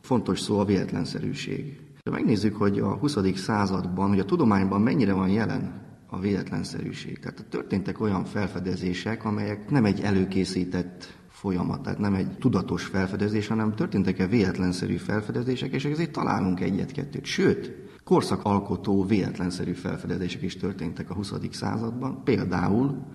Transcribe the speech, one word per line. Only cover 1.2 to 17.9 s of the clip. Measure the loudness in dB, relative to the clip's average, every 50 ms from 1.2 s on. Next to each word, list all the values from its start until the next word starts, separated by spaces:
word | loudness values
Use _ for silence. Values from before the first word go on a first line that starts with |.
| -4 -4 -4 -4 -6 -6 -6 -6 -6 -10 -12 -14 -18 -20 -20 -12 -8
Ha | -6
megnézzük, | -4 0 2 2 2 4 2 0 0
hogy | 2 2 2 2 2
a | 2 0 0
huszadik | 0 0 0 2 2 2 2 2
században, | 0 0 0 2 2 2 2 2 0 -2 -2 0 0 2 4
hogy | 4 2
a | 2
tudományban | 2 2 4 6 6 6 6 4 4 4 4
mennyire | 4 4 4 4 4 4 4
van | 4 4 4
jelen | 2 2 2 0 -2 -2 -4 -6 -8 -10 -14 -18 -20 -20 -16
a | -12 -8 -2
véletlenszerűség. | 0 0 0 0 0 -2 -4 -4 -4 -4 -6 -6 -6 -6 -8 -8 -10 -10 -12 -10
Tehát | -10 -12 -12 -12 -14 -6
történtek | -6 -6 -4 0 -2 0 0 -2 -4 -2
olyan | 0 0 0 0 -2
felfedezések, | -2 -2 -2 -2 -2 -4 -4 -4 -4 -4 -2 -2 -2 -2 -2 -2 -4 -4 -4 -2
amelyek | -2 -2 -2 -2 -2 -4 -6 -4 0
nem | 2 4 4
egy | 4 4 2
előkészített | 2 2 2 2 2 2 2 0 0 0 0 -2 -2 0 -2 -2 -2 -4 -6 -14 -18 -18 -18 -20 -20 -20
folyamat, | -20 -8 -4 -2 0 0 0 0 -2 -4 -4
tehát | -6 -4 -2
nem | 0 2 2
egy | 2 0 -2 -4 0
tudatos | 2 2 4 4 2 0 -2 -4 -4
felfedezés, | -2 0 0 0 0 0 0 0 0 0 0 0
hanem | 0 0 0 0 0 0
történtek-e | 0 -2 0 2 2 2 2 2 0 0
véletlenszerű | 2 4 4 4 4 2 2 0 0 0 0 0 -2 -2
felfedezések, | -2 -2 -2 -2 -2 -2 -2 -2 -2 0 0 -2 -2 -2 -4 -4
és | -2 -2
ezért | -2 -2 0 -2 -2
találunk | -2 -2 0 0 0 2 2 0 0 0
egyet-kettőt. | 0 0 0 0 -2 -4 -4 -8 -8 -6 -6 -8 -6
Sőt, | -6 -2 2 4 4 4 2 -2 -10 -12 -14 -16 -18